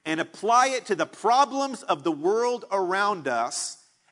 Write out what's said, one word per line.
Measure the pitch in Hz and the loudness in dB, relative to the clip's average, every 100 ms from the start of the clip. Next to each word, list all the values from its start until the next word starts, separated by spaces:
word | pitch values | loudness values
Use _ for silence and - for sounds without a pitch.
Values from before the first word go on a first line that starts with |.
and | 156 160 | -4 -2
apply | 165 - 208 240 262 | -4 -4 2 4 4
it | 254 - | 0 -2
to | 190 | -2
the | - | -2
problems | - 208 254 262 269 277 247 | -2 2 4 4 0 -4 -4
of | - 160 | -4 -2
the | 165 | -2
world | 147 165 220 240 240 - | 0 0 2 0 -2 -2
around | 196 180 190 208 190 135 | -2 0 0 0 -2 -2
us | 117 120 - - - _ _ _ | -2 -2 -4 -10 -12 _ _ _